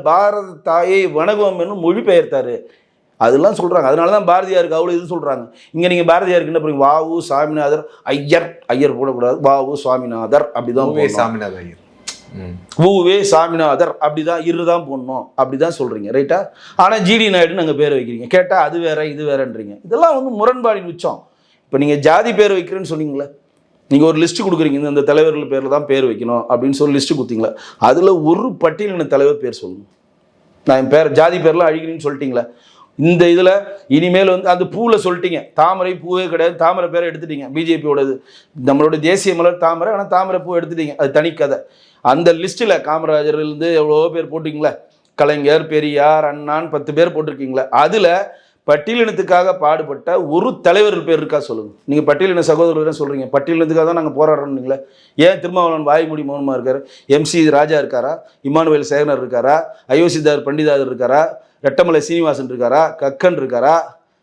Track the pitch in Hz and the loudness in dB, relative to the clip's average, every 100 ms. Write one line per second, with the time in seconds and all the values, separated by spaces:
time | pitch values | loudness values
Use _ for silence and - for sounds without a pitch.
0 | 147 170 208 208 190 160 175 165 180 190 | 2 2 2 0 -6 -10 -2 0 2 2
1 | 185 151 175 214 202 185 170 202 165 196 | 0 0 0 0 0 -2 -6 -4 -2 -2
2 | 214 170 147 139 131 117 - _ _ _ | 2 2 2 -2 -4 -8 -12 _ _ _
3 | _ - 113 135 185 175 175 175 139 160 | _ -2 2 4 4 2 0 0 2 2
4 | 170 208 175 180 190 185 170 160 175 175 | 2 2 2 2 2 0 0 0 -2 -4
5 | 175 175 143 127 120 - _ 160 175 175 | -4 -6 -4 -6 -8 -20 _ -4 -2 0
6 | 165 170 190 175 151 165 151 139 139 156 | 2 2 2 0 0 -4 -2 0 2 2
7 | 165 170 160 139 151 156 143 151 - - | 0 -4 -4 -2 -2 -2 -2 -2 -6 -12
8 | - 143 143 165 233 - - 127 139 120 | -6 -4 0 0 0 -8 -4 0 0 0
9 | 135 123 123 131 139 139 135 143 131 127 | -4 -2 -2 2 2 2 0 -4 -2 -2
10 | 120 113 110 143 151 120 120 120 139 151 | -4 -8 0 0 0 -6 -4 -2 0 0
11 | 143 - 117 113 104 92 87 85 _ _ | -2 0 -2 -4 -8 -12 -16 -20 _ _
12 | - - - 95 90 90 - - 175 196 | -20 -20 -18 -16 -14 -16 -10 2 2 4
13 | 175 196 196 160 170 165 156 135 156 - | 2 2 4 2 2 0 0 2 0 0
14 | 151 151 156 170 160 170 170 170 147 135 | -2 -2 -4 -4 -2 -2 0 0 -2 -10
15 | 127 131 - - 131 135 160 165 127 110 | -8 -10 -8 -4 -2 -2 -2 -2 -6 -6
16 | 104 127 139 175 196 - - - 185 220 | -4 -2 0 -2 -4 -12 -6 2 2 4
17 | 180 220 220 180 170 185 160 143 147 139 | 2 2 2 2 2 0 -2 0 0 0
18 | 120 117 120 180 180 190 151 170 165 151 | -4 -8 0 0 2 2 0 -2 -4 -2
19 | 156 147 151 139 127 110 104 104 170 233 | -4 -6 -4 -2 -2 -8 -14 -16 -4 2
20 | 330 277 262 214 220 254 240 208 175 165 | 2 2 -4 -2 0 0 -2 -2 -6 -8
21 | 160 107 _ _ _ _ _ 135 147 147 | -8 -8 _ _ _ _ _ -2 0 2
22 | 147 170 233 202 208 190 170 190 185 156 | 4 4 4 2 2 2 -4 -8 -8 -8
23 | 151 139 143 - _ _ _ _ - 139 | -8 -8 -10 -14 _ _ _ _ 0 4
24 | 160 156 165 - 196 165 156 139 147 143 | 4 2 0 -2 -4 0 0 -2 -2 -2
25 | 143 151 160 151 135 135 135 143 143 135 | 2 4 4 0 -4 -4 -2 -2 0 0
26 | 131 107 117 120 113 127 135 135 147 139 | 0 -2 -4 -4 -2 -2 0 0 0 0
27 | 135 147 117 113 110 - - - 117 147 | -2 -4 -4 -4 -4 -6 -14 0 2 4
28 | 190 180 151 180 247 185 160 156 208 180 | 4 2 2 0 -2 -2 -2 -2 -6 -6
29 | 135 139 139 147 127 110 92 95 101 _ | -2 2 2 0 -6 -10 -14 -16 -20 _
30 | _ _ _ _ _ _ - 131 131 147 | _ _ _ _ _ _ 0 0 4 4
31 | 156 135 165 180 156 165 170 160 160 165 | 4 4 2 4 2 2 2 0 -6 -8
32 | 147 139 139 120 117 - _ _ _ - | -6 -6 -4 -4 -6 -10 _ _ _ -2
33 | 156 175 170 170 185 196 202 - - 143 | 2 4 4 6 4 2 -2 -12 0 2
34 | 180 180 190 185 190 180 180 180 233 214 | 4 2 2 2 2 0 0 -2 2 2
35 | 180 175 180 156 - - 165 190 185 180 | 2 -2 -4 -6 -6 0 2 2 -4 -6
36 | 165 180 185 160 170 170 165 185 170 170 | -4 -4 -2 0 0 2 0 0 -2 -2
37 | 170 156 160 143 131 147 165 160 147 139 | -4 -6 -10 -12 -8 -6 -2 -2 0 0
38 | 135 135 _ - _ 143 127 139 151 156 | 0 -4 _ -20 _ -6 0 2 2 2
39 | 156 190 190 170 175 175 165 165 185 202 | 0 0 0 2 2 2 0 0 -2 -4
40 | 190 185 190 185 160 170 160 165 151 139 | 0 0 0 -4 -4 -4 -4 -6 -6 -2
41 | 143 151 165 165 143 135 - _ _ _ | 0 2 0 0 -2 -4 -8 _ _ _
42 | 127 139 170 165 180 - 226 170 147 160 | 0 2 4 2 0 -2 0 0 0 -4
43 | 160 151 151 151 151 151 165 160 151 151 | 0 0 0 -2 -4 -4 0 2 2 2
44 | 165 160 147 160 156 151 151 - _ _ | 0 -2 -6 -8 -8 -2 -2 -4 _ _
45 | _ - 147 151 143 156 156 156 151 147 | _ 0 2 2 2 2 2 -2 0 2
46 | 147 156 151 147 147 151 165 147 - 147 | 4 4 0 -4 -6 -6 -4 -6 -4 0
47 | 170 156 151 135 135 131 - 123 156 180 | 0 0 -8 -8 -6 -4 0 2 2 4
48 | 175 180 202 - _ _ - 147 147 240 | 2 2 -2 -12 _ _ 0 0 0 -2
49 | 226 190 180 180 185 185 151 156 151 139 | 0 -2 2 2 2 0 0 0 -2 -8
50 | - 180 160 165 226 - 175 190 214 180 | -4 -2 0 -2 -2 0 2 4 4 0
51 | 160 156 151 151 143 110 107 - - 147 | 0 -2 0 -4 -4 -8 -10 -12 -4 0
52 | 147 143 190 175 165 156 170 156 156 156 | 2 2 2 0 2 2 2 2 -2 -4
53 | 139 139 131 139 143 165 160 160 160 170 | -6 -6 -2 -2 0 0 0 2 0 0
54 | 156 135 156 147 143 135 127 135 - _ | -2 0 2 0 -2 -6 -6 -6 -8 _
55 | _ - 170 185 175 180 170 160 147 156 | _ 2 2 2 -2 0 0 0 2 2
56 | 160 156 139 143 139 131 123 135 - - | 0 -4 -8 -6 -4 -4 -2 -4 -6 -12
57 | - 143 156 170 156 139 151 151 135 123 | 0 0 2 2 4 4 2 0 -2 -4
58 | 127 165 - _ 139 151 160 151 135 143 | -4 -6 -12 _ -2 0 2 2 0 0
59 | 147 131 123 120 127 156 165 - - 143 | 0 -2 -2 -2 2 0 0 -10 -2 2
60 | 170 160 151 147 135 151 151 143 131 123 | 2 2 0 0 -2 -2 0 0 0 -2
61 | 120 139 160 - _ _ 143 185 175 160 | 0 2 0 -4 _ _ -2 2 2 2
62 | 151 170 160 135 127 127 120 139 160 - | 0 -2 -2 -2 -6 -4 0 2 0 0
63 | 139 135 180 156 131 120 131 165 160 - | -6 0 0 0 -4 0 2 2 0 -12
64 | _ _ | _ _